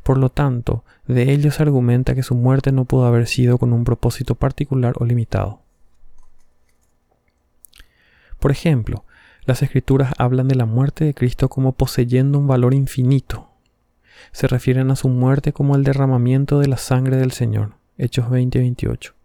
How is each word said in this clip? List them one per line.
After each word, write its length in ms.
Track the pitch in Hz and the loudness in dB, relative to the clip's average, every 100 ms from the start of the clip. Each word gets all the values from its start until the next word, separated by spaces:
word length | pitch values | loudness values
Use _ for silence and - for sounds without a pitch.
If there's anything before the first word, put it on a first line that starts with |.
Por 160 | - 131 | 0 2
lo 120 | 131 | 2
tanto, 540 | - 143 123 117 117 _ _ - | 0 -2 -2 -4 -6 _ _ -2
de 260 | 123 127 | 0 2
ellos 240 | 143 147 139 | 2 0 2
se 80 | |
argumenta 520 | 151 135 123 123 131 131 | 0 2 2 2 0 -2
que 80 | |
su 120 | 131 123 | -2 0
muerte 360 | 123 135 135 | 2 2 2
no 140 | 135 123 | 0 0
pudo 200 | 135 123 | 2 4
haber 220 | 120 117 | 2 0
sido 320 | - 123 120 | 2 2 2
con 140 | 123 | 2
un 100 | 117 | 0
propósito 500 | 120 117 123 - 127 | 0 0 -2 -2 -6
particular 640 | 123 135 - 143 135 120 - | -2 -2 -2 -4 -2 -2 -2
o 80 | 120 | -2
limitado. 560 | 120 113 101 98 - _ _ - _ - - - - - _ _ _ _ _ _ _ _ _ _ _ - _ - _ _ _ _ - | 0 -2 -2 -4 -8 _ _ -20 _ -20 -20 -20 -20 -20 _ _ _ _ _ _ _ _ _ _ _ -20 _ -20 _ _ _ _ -4
Por 100 | - | -2
ejemplo, 560 | 135 170 135 104 101 - _ _ _ - | 0 0 0 -2 -8 -12 _ _ _ -4
las 160 | 127 | -2
Escrituras 520 | 139 135 - 135 131 - | 0 -2 0 0 0 -2
hablan 300 | 123 127 131 | 0 0 0
de 80 | 127 | 0
la 100 | 113 | 0
muerte 400 | 117 139 - 156 | 0 -2 0 -4
de 80 | |
Cristo 360 | 139 123 - 135 | 0 -4 0 -2
como 240 | - 131 | 0 -2
poseyendo 680 | - 135 - 120 127 135 143 | 0 -2 0 0 2 2 2
un 80 | 143 | 2
valor 260 | 127 123 | 2 2
infinito. 720 | 135 135 - 127 135 - - - _ _ _ _ _ _ - - | 2 0 0 2 2 -2 -14 -14 _ _ _ _ _ _ -20 -20
Se 160 | - 135 | -4 -2
refieren 440 | 123 - 127 131 | 0 0 0 0
a 40 | 131 | 0
su 140 | 131 | 0
muerte 440 | 123 127 139 147 | 2 2 2 -2
como 220 | - 143 139 | -2 0 2
el 80 | |
derramamiento 760 | 139 135 135 127 120 131 139 143 | 2 2 2 2 2 2 2 2
de 80 | 139 | 2
la 100 | 123 | -2
sangre 400 | - 127 131 131 | -2 0 2 0
del 140 | 131 | 0
Señor, 440 | - 120 107 107 - _ - | -2 -2 -2 -4 -8 _ -6
Hechos 320 | 127 - 120 | -4 -2 -2
veinte 300 | 127 127 127 | 0 0 0
veintiocho. 560 | 123 120 - 117 - _ | -2 -2 -6 -6 -12 _